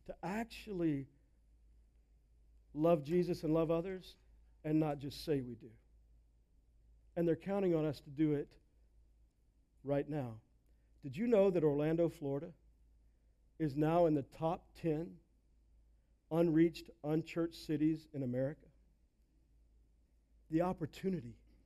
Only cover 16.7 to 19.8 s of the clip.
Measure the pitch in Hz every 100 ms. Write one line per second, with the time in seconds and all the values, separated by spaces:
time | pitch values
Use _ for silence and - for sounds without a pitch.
16.7 | 156 - - 147 160 160 170 165 - -
17.7 | 151 156 156 - 139 127 127 135 156 -
18.7 | _ _ _ _ _ _ _ _ _ _
19.7 | _